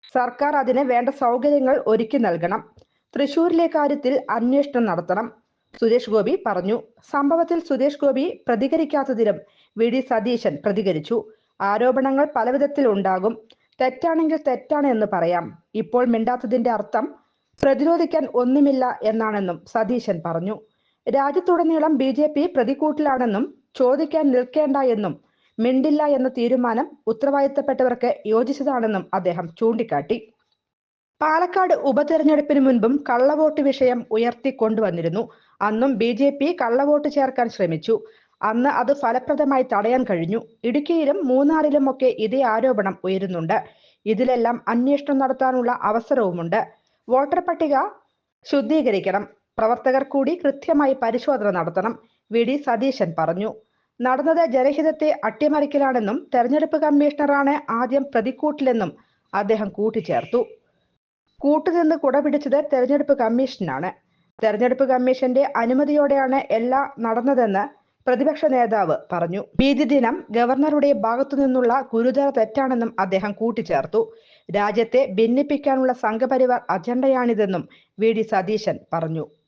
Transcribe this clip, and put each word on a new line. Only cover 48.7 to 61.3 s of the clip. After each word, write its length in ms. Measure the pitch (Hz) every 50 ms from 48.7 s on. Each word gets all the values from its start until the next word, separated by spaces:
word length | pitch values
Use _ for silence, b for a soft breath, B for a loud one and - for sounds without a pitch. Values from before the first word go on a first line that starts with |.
| 302 320 277 247 208 190 160 190 185 202 208 - - _ _ _ _ -
പ്രവർത്തകർ 480 | 220 220 240 233 - 269 254 269 277 277 -
കൂടി 200 | 277 269 247 339 349
കൃത്യമായി 540 | - 285 277 277 - - 320 294 294 269 269 269 254
പരിശോധന 480 | 226 226 247 247 - 277 247 208 208 185 180
നടത്തണം, 340 | 165 170 165 190 185 226 233 - b b b b b _
വി 120 | 208 233 233 208
ഡി 80 | 269 294 294
സതീശൻ 460 | 269 262 214 247 269 262 - 202 165 165 175
പറഞ്ഞു. 320 | 160 160 170 180 202 214 - - _ _ _ _ _ _ _ _ 240
നടന്നത് 360 | 254 254 262 285 302 320 330 330 320 233
ജനഹിതത്തെ 560 | 269 254 277 294 302 311 320 311 311 311 302 294 - - 220
അട്ടിമറിക്കലാണെന്നും 880 | 214 - 294 302 294 302 294 285 285 285 277 269 262 240 214 196 220 320 - - -
തെരഞ്ഞെടുപ്പ് 440 | 247 233 254 269 302 302 311 - 311 311
കമ്മീഷണറാണ് 680 | 302 294 285 294 294 294 285 294 285 285 277 277 277 285 302 - - 220 226
ആദ്യം 240 | 247 240 247 277 277 - -
പ്രതിക്കൂട്ടിലെന്നും 800 | 240 214 247 254 - - 302 294 294 277 262 247 226 202 160 - b b b b b b b -
അദ്ദേഹം 360 | 190 208 196 220 208 214 196 190 -
കൂട്ടിച്ചേർത്തു. 640 | 208 220 220 233 165 185 160 120 - - - 247 233 - - _ _ _ _ _ _ _ _ _ _ _ _ _ _ _